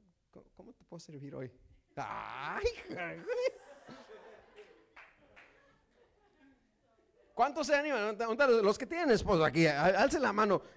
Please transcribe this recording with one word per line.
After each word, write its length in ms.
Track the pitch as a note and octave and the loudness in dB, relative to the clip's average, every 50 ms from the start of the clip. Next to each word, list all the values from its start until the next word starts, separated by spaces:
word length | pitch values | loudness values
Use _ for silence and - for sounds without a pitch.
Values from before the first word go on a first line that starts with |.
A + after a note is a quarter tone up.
| G#3 F3+ _ _ _ _ | _ _ _ _ _ _
cómo, 140 | - - - _ _ | -20 -20 -20 _ _
cómo 180 | - F#3+ - B3+ | -20 -20 -20 -20
te 100 | _ _ | _ _
puedo 140 | _ F3 E3+ | _ -20 -20
servir 340 | - - D#3 C#3 C3+ C#3 C3 | -18 -18 -18 -18 -16 -14 -14
hoy?" 180 | C3 C3 A#2+ - _ _ _ _ _ _ _ _ | -14 -14 -14 -16 _ _ _ _ _ _ _ _
Ay, 680 | - B2 G#2 G#2+ G#2+ G#2+ G#2 A#2 B2+ C#3 D#3 F#3 A3+ G#4 A#4+ A4+ - - F#4+ | -10 -10 -10 -10 -10 -10 -12 -10 -10 -8 -8 -6 -4 -4 -4 -4 -6 -12 -14
hija. 260 | D4 - - - E4 - - G4 A#4+ A#4+ B4 C5 - - - - - - - - B3+ C4 - - A4 - - - - - - _ _ G#4 G#4 - _ _ _ _ _ - - - _ _ _ _ _ - - _ _ _ _ _ _ _ _ _ _ _ A#4+ _ _ _ _ _ _ _ C4+ C#4 C4+ _ _ _ _ _ _ _ _ _ _ _ _ _ _ _ _ | -12 -10 -10 -10 -12 -12 -10 -8 -6 -4 -4 -4 -6 -8 -14 -20 -20 -20 -20 -20 -20 -20 -20 -20 -20 -20 -20 -20 -20 -20 -20 _ _ -20 -20 -20 _ _ _ _ _ -20 -20 -20 _ _ _ _ _ -20 -20 _ _ _ _ _ _ _ _ _ _ _ _ _ _ _ _ _ _ _ _ _ _ _ _ _ _ _ _ _ _ _ _ _ _ _ _ _ _
¿Cuántos 300 | - A#3 C#4+ C4+ E4 C#4+ | 2 2 2 2 -2 -2
se 80 | A#3 D4 | 0 0
animan? 420 | C#4 D4 D4+ C4+ A3+ G3+ G#3+ A3 G3 A3+ A3+ A3 B3 C#4+ C4 A#3 A3+ G3+ | 0 0 0 -2 -2 -2 -2 -4 -4 -4 -2 0 2 4 4 6 6 4
Los 160 | G3 G#3 - | 2 2 0
que 80 | C4 | -4
tienen 240 | - E4 E4+ F4 C#4+ | -6 -4 0 2 4
esposo 340 | A3+ F#3+ - F#3 G3+ D#3+ D#3 | 4 4 2 2 2 2 2
aquí, 220 | D#3 A#2+ E3 E3 | 2 2 4 2
al-, 280 | D#3 C#3+ C#3 D#3 F#3 F#3+ | 4 4 4 2 4 4
alcen 280 | F#3+ A#3 C#4 - D#4+ C4 | 4 4 2 2 0 0
la 100 | A3 G3+ | 0 0
mano. 260 | G#3 G#3+ G3+ F#3 - - - - | 0 2 2 2 0 -2 -6 -6